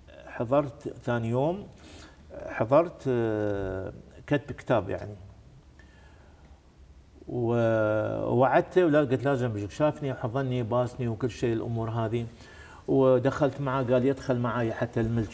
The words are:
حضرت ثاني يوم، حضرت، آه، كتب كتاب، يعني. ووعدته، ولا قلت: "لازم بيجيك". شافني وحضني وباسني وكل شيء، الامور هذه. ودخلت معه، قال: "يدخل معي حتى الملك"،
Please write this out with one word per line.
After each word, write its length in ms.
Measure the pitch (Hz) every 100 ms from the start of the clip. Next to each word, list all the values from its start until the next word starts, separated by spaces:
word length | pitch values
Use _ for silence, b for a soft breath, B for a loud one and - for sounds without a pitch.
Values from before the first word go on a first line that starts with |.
| - - -
حضرت 640 | - 120 143 143 - - 127
ثاني 260 | - 120 113
يوم، 380 | 123 151 196 196 - B B B B - - -
حضرت، 560 | - 113 147 175 - 135
آه، 880 | 120 113 107 104 101 95 95 95 113 - - -
كتب 280 | - - -
كتاب، 340 | - 117 98
يعني. 260 | 92 101 104 - - - - - - b b b b b b b b _ - - - - - -
ووعدته، 1600 | 127 117 120 113 110 107 107 110 110 113 120 127 156 170 185 170
ولا 140 | 147
قلت: 240 | 131 123
"لازم 300 | 135 131 123
بيجيك". 180 | 101 101
شافني 400 | - 151 147 139
وحضني 500 | 123 117 127 131 123
وباسني 460 | 107 123 120 - 120
وكل 220 | 110 123
شيء، 240 | - 120
الامور 360 | 113 104 117 113
هذه. 360 | 113 110 117 117 - B B B B -
ودخلت 760 | 135 131 127 131 - 143 131
معه، 320 | 139 135 123
قال: 120 | 127 135
"يدخل 340 | 135 - 123
معي 340 | 120 117 113
حتى 280 | - 120 120
الملك"، 280 | 113 117 104